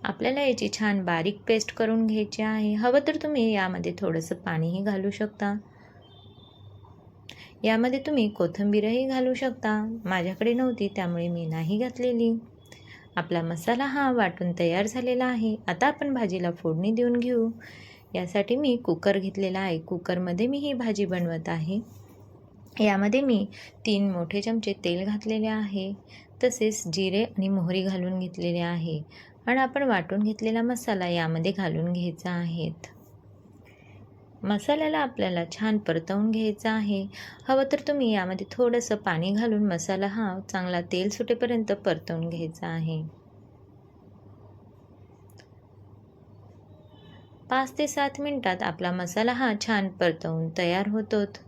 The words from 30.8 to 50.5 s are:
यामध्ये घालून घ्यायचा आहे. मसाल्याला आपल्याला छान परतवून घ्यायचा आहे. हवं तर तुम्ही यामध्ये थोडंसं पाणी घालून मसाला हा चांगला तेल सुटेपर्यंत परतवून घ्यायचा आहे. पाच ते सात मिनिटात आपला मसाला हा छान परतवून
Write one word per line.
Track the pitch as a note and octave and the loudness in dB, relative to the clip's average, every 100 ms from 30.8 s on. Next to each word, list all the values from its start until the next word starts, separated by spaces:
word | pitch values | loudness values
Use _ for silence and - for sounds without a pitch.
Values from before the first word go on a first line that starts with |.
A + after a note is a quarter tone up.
| - G3 F3+ | -2 -2 0
यामध्ये | F3 D#3+ D#3+ F3 | 0 0 0 0
घालून | G3 F3+ D#3+ E3+ | 0 -2 0 -2
घ्यायचा | F3 F3 E3 F3+ | -2 -2 -4 -4
आहे. | F3 E3+ E3 E3 D#3+ - - - - - - - - - - - - - - - - | -4 -4 -4 -6 -6 -16 -20 -20 -20 -20 -20 -20 -20 -20 -20 -20 -20 -20 -20 -20 -8
मसाल्याला | G3 G#3 - D4 D#4 D#4 | -2 0 2 2 2 2
आपल्याला | C4 A#3+ F#3+ F3 E3+ | 0 0 0 0 -2
छान | - G#3+ G#3+ | -2 0 2
परतवून | G#3 E3 E3 G3 G#3+ | 2 -2 0 0 2
घ्यायचा | A3 G#3+ G#3 A3+ | 2 0 -2 -2
आहे. | A3 G#3 G3 G3 - - - - | 0 0 -2 -2 -10 -18 -12 2
हवं | C4+ C4+ | 2 4
तर | C#4+ D4 | 0 2
तुम्ही | D4 B3 | 2 4
यामध्ये | G#3 F3+ F#3 G3 | 2 0 -4 -6
थोडंसं | - B3 A#3+ A#3 G#3+ | 2 4 4 0 -2
पाणी | G#3 D#3+ F3+ | 0 0 2
घालून | G#3 A#3 G#3+ | 2 2 4
मसाला | G#3 E3+ - F#3+ G3 | 2 2 0 0 0
हा | G#3 G#3+ F#3 | 0 -2 -4
चांगला | G3 F#3+ F3+ F3 | -4 -4 0 -2
तेल | F3 F3+ G3 | -2 0 0
सुटेपर्यंत | G#3 A3+ A#3+ A#3+ A#3+ G#3+ | -2 -2 0 2 0 0
परतवून | G3+ G3 D#3+ - E3 E3 | 0 0 0 -2 -4 -4
घ्यायचा | E3 E3 D#3+ E3+ | -4 -6 -6 -6
आहे. | E3 D#3+ D#3+ D#3 - - - - - - - - - - - - - - - - - - - - - - - - - - - - - - - - - - - - - - - - - - - - | -4 -2 -4 -6 -12 -20 -20 -20 -20 -20 -20 -20 -20 -20 -20 -20 -20 -20 -20 -20 -20 -20 -20 -20 -20 -20 -20 -20 -20 -20 -20 -20 -20 -20 -20 -20 -20 -20 -20 -20 -20 -20 -20 -20 -18 -18 -20 -2
पाच | B3+ C4 C4 | 0 0 0
ते | D4 | 0
सात | D4 C#4 C#4 | 2 0 0
मिनिटात | C#4+ C#4+ G#3+ F3+ | -4 0 0 0
आपला | - E3 F3+ | -2 -2 -2
मसाला | F3+ F3+ G#3 A3+ | -2 -2 0 0
हा | B3 C4 G#3 - | 2 0 0 0
छान | G#3+ F#3+ | 0 0
परतवून | F#3 F3 D#3+ E3 D#3+ E3 | 2 0 2 -2 -2 -2